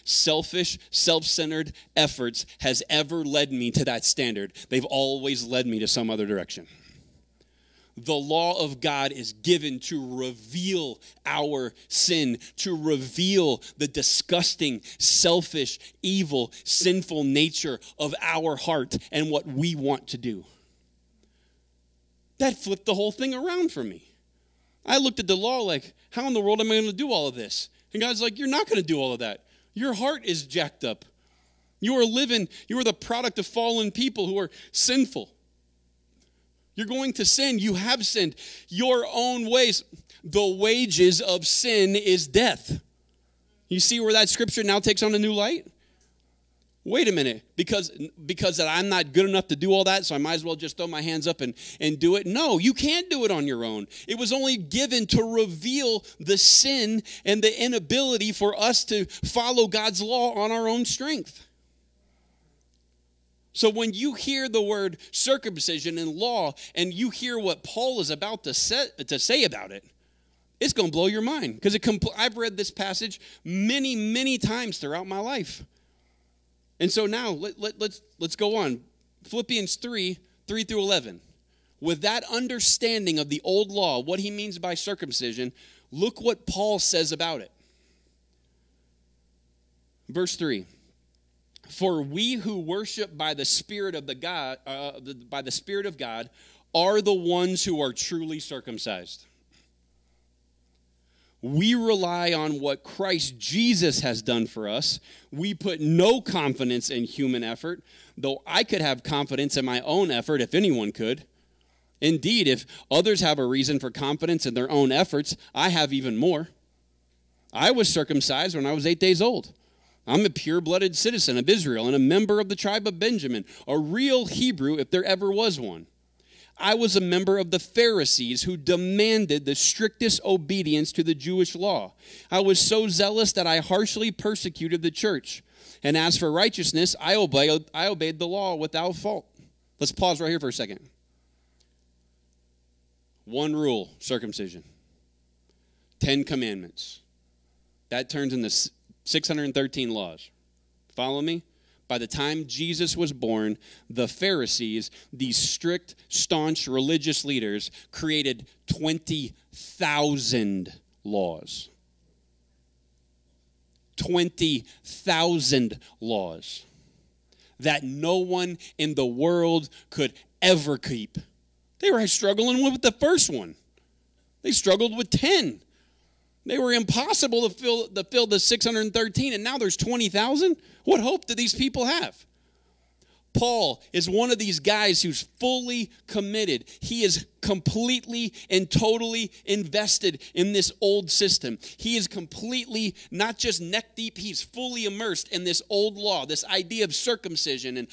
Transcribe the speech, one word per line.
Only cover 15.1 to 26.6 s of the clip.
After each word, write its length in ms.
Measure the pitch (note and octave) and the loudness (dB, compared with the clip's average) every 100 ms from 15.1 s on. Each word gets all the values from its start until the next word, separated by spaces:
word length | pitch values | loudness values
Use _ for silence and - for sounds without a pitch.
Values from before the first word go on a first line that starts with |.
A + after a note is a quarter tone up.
| - E3+ E3+ E3+ D#3+ C3 - - - | 4 6 4 2 -4 -4 -6 -14 -8
evil, 520 | F#3 G3 D#3+ C#3 A#2 - | -2 0 0 0 -2 -6
sinful 600 | - - F3+ F#3 - D#3 C#3 | -2 2 4 2 0 -2 2
nature 560 | C#3+ D#3+ - D#3 B2 - - | 2 2 0 -6 -6 -12 -8
of 160 | D3 - | -6 -4
our 340 | E3 E3 D#3+ C#3+ | -2 -2 -2 -2
heart 400 | - D#3 B2+ - - | -2 -2 -2 -6 -4
and 180 | D3+ D#3 | -2 0
what 160 | D3 D3+ | -2 -2
we 300 | C3 E3+ D3+ | -2 -2 0
want 320 | C#3 C3 - | -2 -2 -4
to 100 | B2+ | -8
do. 280 | A#2+ G2+ - _ _ _ _ _ _ _ _ _ _ _ _ _ _ _ _ _ _ _ | -6 -8 -12 _ _ _ _ _ _ _ _ _ _ _ _ _ _ _ _ _ _ _
That 200 | C4+ - | 0 0
flipped 280 | G3 G3 - | -4 -4 0
the 100 | G3 | 0
whole 160 | G#3+ | 0
thing 220 | - C4 B3+ | -2 -4 -2
around 380 | F4 F4+ E4 | -2 0 -2
for 100 | - | -2
me. 180 | A2 F2+ - _ _ _ _ _ _ _ - | -8 -10 -20 _ _ _ _ _ _ _ 0
I 120 | C4+ | 2
looked 220 | C4 - | 2 -2
at 80 | F#3 | 0
the 100 | F#3+ | 0
law 220 | G#3+ B3+ | 0 -2
like, 340 | G3+ D3 - _ _ | -2 -2 -6 _ _
"How 140 | A#3+ C4+ | -6 -2
in 60 | |
the 80 | A#3 | 0
world 200 | G3+ G#3+ | 2 2